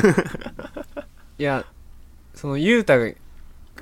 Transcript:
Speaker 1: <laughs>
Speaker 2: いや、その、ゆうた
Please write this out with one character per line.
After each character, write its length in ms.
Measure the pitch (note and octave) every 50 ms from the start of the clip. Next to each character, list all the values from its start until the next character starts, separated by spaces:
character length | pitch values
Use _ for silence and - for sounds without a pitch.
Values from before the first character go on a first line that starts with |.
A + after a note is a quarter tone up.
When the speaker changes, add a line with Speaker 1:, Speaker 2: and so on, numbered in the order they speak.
| - G3 C#3 - - - - - - - - - - - - - D4 - - C#4+ - - - - - - - -
Speaker 1:
<laughs> 0 |
Speaker 2:
い 40 |
や、 220 | D3 C#3+ C#3 B2 - - - - - - - - - - - - - - -
そ 140 | - - C#3+
の、 80 | C#3
ゆ 220 | C#3+ D#3 G3+ A#3+ A#3+
う 60 | G#3+
た 140 | - C#3+ B2 A#2 G#2+ - - - - - - - - - - - - - -